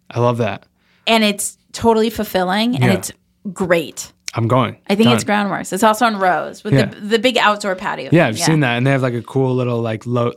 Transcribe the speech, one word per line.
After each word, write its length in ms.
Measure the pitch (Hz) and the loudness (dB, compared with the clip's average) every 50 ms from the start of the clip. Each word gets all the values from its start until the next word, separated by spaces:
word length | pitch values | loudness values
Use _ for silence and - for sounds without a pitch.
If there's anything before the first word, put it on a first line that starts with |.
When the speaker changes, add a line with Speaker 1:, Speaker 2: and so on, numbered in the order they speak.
| _ _ | _ _
Speaker 1:
I 100 | - 117 | -2 0
love 180 | 120 120 120 113 | 2 2 2 0
that. 260 | 117 101 98 - _ _ _ _ _ _ _ _ - 220 | -2 -4 -4 -8 _ _ _ _ _ _ _ _ -2 0
Speaker 2:
And 160 | 226 220 220 | 2 2 2
it's 340 | 208 202 202 - - - _ _ _ - | 0 0 -2 -6 -10 -10 _ _ _ -10
totally 360 | - - 233 226 220 220 233 | -2 0 2 2 2 2 0
fulfilling, 680 | 226 - 214 - - 185 185 180 185 208 226 240 - | -2 -4 -8 -4 -2 -2 -2 -2 -2 -2 -2 -2 0
and 80 | 131 123 | 0 2
Speaker 1:
Yeah. 80 | 190 190 | 2 0
Speaker 2:
it's 180 | 180 - - - _ _ _ _ _ - 208 175 | 0 -4 -10 -14 _ _ _ _ _ -14 -12 -6
great. 600 | - 190 165 175 170 147 107 - - - - _ _ - - - | -6 0 0 0 0 0 -4 -10 -14 -16 -16 _ _ -14 -10 -6
Speaker 1:
I'm 120 | 117 113 | -2 0
going. 300 | 110 123 131 120 107 113 _ _ - | 2 2 2 2 0 -4 _ _ -2
Speaker 2:
I 60 | 202 | 2
think 160 | 202 226 233 | 2 4 4
it's 140 | 233 214 - | 4 2 0
Speaker 1:
Done. 240 | - 208 208 202 196 | 0 -2 -2 -2 -2
Speaker 2:
Groundworks. 220 | 165 - - - 185 | -4 -6 -8 -6 -4
It's 100 | 190 226 | 0 2
also 220 | 220 220 220 247 | 2 2 4 2
on 140 | 226 214 196 | 0 0 2
Rose 440 | 190 185 170 151 143 147 - - - | 0 0 0 0 -2 -6 -10 -10 -4
with 120 | - 143 | 0 2
Speaker 1:
Yeah. 100 | 135 123 | 2 2
Speaker 2:
the, 120 | 196 - - | 0 -4 -10
the 180 | 208 202 226 220 | -6 -2 -2 2
big 180 | 208 262 220 - | 2 2 2 4
outdoor 360 | - 208 311 311 311 311 - | 2 2 2 0 -2 -4 -6
patio 360 | 190 208 160 151 151 143 - 147 | -4 -6 -8 -8 -6 -2 2 4
Speaker 1:
Yeah, 140 | 170 160 | 4 4
Speaker 2:
thing. 80 | 120 110 | 4 2
Speaker 1:
I've 40 | 113 | 0
seen 220 | - 156 160 156 | 0 2 2 4
that. 160 | 143 123 120 | 2 2 2
And 100 | 120 123 | 2 2
they 40 | 135 139 | 2 2
have, 100 | 131 127 | 2 0
like, 120 | 131 117 | 0 -2
a 80 | 117 104 | -4 -8
cool 320 | - - 135 131 127 127 | -4 -2 0 0 2 0
little, 260 | 127 123 123 120 117 | 0 0 -2 -2 -2
like, 260 | 117 113 110 110 - | -2 -4 -4 -6 -6
low, 260 | 123 120 120 120 120 - | -4 -2 0 0 -2 -2